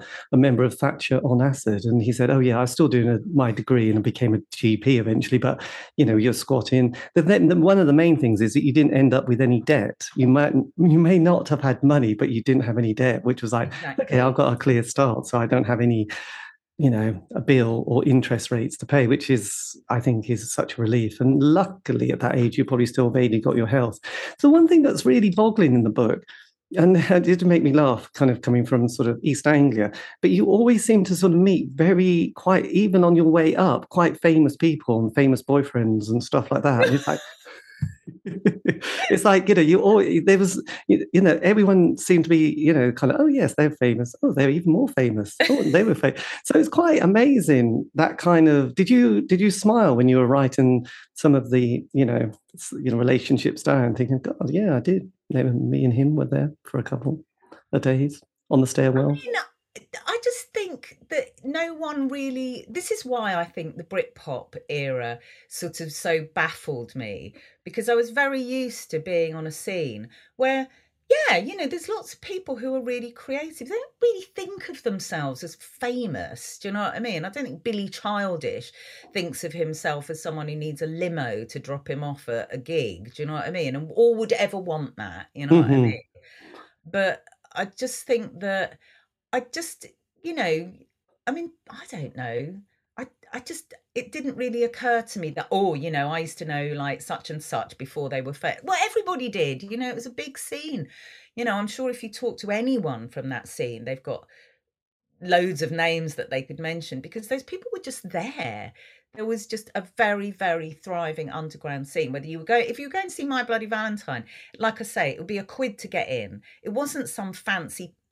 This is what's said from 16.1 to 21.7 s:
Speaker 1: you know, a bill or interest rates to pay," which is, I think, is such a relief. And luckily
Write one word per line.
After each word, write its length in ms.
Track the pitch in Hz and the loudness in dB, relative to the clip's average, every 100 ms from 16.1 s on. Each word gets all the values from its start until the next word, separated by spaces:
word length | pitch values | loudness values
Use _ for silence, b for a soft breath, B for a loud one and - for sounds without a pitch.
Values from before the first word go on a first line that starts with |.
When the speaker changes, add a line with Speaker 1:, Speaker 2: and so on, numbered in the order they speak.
| B B B B B _ - | B B B B B _ 0
Speaker 1:
you 120 | 143 | 2
know, 280 | 113 110 95 - | 2 0 -4 -8
a 60 | - | -6
bill 440 | 120 131 117 117 - | 2 2 2 -2 -2
or 180 | 120 | 0
interest 460 | - 131 117 117 - | 2 2 2 -2 -2
rates 260 | 120 120 - | -4 -4 -8
to 100 | - | -2
pay," 200 | 143 120 | 2 2
which 240 | 143 - | 2 0
is, 500 | 127 101 - - - - | -2 -2 -10 -12 -12 -6
I 100 | 120 | -2
think, 280 | 127 113 104 | 0 0 -2
is 240 | 113 113 | -6 -4
such 240 | - - - | -6 -6 -4
a 60 | |
relief. 380 | 113 120 110 - | 0 0 -2 0
And 220 | 127 139 | 2 4
luckily 680 | 143 165 190 | 4 4 0